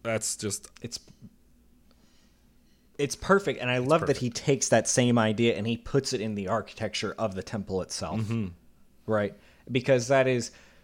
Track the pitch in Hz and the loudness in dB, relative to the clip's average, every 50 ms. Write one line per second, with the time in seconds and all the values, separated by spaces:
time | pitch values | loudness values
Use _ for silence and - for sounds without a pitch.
0 | - 117 113 107 - - - - - 104 98 - - - - - - 117 - - | -6 -4 -2 -2 -2 -4 -6 -6 -6 -6 -6 -6 -10 -14 -16 -14 -12 -12 -12 -12
1 | - - - _ - - - _ _ _ _ _ _ _ _ _ _ _ _ _ | -14 -18 -20 _ -20 -20 -20 _ _ _ _ _ _ _ _ _ _ _ _ _
2 | _ _ _ _ _ _ _ _ _ _ _ _ _ _ _ _ _ _ _ - | _ _ _ _ _ _ _ _ _ _ _ _ _ _ _ _ _ _ _ -4
3 | 143 135 - - - - 190 196 196 147 127 - - 123 123 127 123 131 160 170 | -4 -4 -4 -6 2 4 4 4 4 0 -4 -2 -2 0 0 0 2 2 2 2
4 | - - 135 - 131 123 - - - - 135 131 - - 131 113 107 - - - | 2 2 0 0 -2 -4 -4 -2 0 0 0 2 2 4 4 4 4 4 2 4
5 | 123 123 120 120 110 110 110 101 117 117 110 - 104 113 117 113 - - - 139 | 4 6 6 6 4 4 4 4 4 2 2 2 0 -2 -4 -4 -4 -2 0 0
6 | 131 - 131 110 104 110 107 101 98 92 110 110 98 - - - 113 107 - - | 0 0 -2 -4 -4 -4 -4 -4 -2 -2 -2 -2 -2 -6 -8 -8 -6 -6 -4 -4
7 | - 101 - - 113 107 95 95 90 - - 101 95 - 95 95 90 - - - | -4 -6 -4 -4 -4 -4 -4 -6 -8 -6 -6 -8 -6 -4 -2 -4 -4 -4 -6 -8
8 | 101 82 85 110 110 101 117 113 107 90 85 - - - - _ - _ _ _ | -6 -4 -4 -4 -4 -2 -2 -4 -4 -6 -8 -12 -20 -20 -20 _ -20 _ _ _
9 | _ - 110 104 104 101 - - - - _ _ _ - 120 131 123 - 135 127 | _ -2 0 0 0 0 -4 -10 -18 -20 _ _ _ -4 -4 -2 2 4 2 2
10 | 117 120 139 135 131 131 127 120 113 - - - - - - - | 4 4 2 4 4 4 2 0 -2 -4 -10 -18 -20 -20 -20 -20